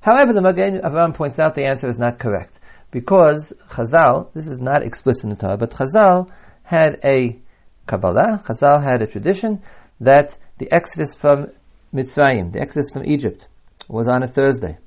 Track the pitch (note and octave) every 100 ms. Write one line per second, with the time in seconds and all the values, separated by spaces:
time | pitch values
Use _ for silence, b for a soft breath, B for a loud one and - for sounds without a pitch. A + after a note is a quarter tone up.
0 | - B3 C4+ G#3+ F#3 F3+ G3 F#3+ E3+ D3+
1 | E3+ - C#3+ B2+ D#3 D#3 C#3 C3+ C3 A2
2 | A#2+ A#2+ B2 G2 - - b b b C3
3 | A#2+ G3 D#3+ D3+ D3+ - _ - A2+ D#3+
4 | D3+ C3+ F3+ D#3+ D#3 C3 B2+ C#3+ - -
5 | - A#2+ A2 G#2 G2 G2+ A#2 - C3+ G3
6 | G3+ F3+ F3+ b b b - E3 D#3 C#3+
7 | C#3 C3+ B2 A2+ - _ _ _ - G2
8 | F#2+ F#2 G3+ G#3+ - B2 C#3+ D3 C#3 B2+
9 | G#2+ G#2 A2+ F#3+ A3+ G#3 b b b _
10 | B2 C#3 D3 - - - C#3 E3+ F3 E3
11 | D3+ - D3 C#3+ D3 - _ _ _ C#3
12 | B2+ - C#3 B2 F2 F#2+ C#3 D3+ D3 C3+
13 | C3+ D3 D3 - _ _ _ _ - A2
14 | A#2 B2+ B2+ C3 C#3 A#2+ F#2 D#2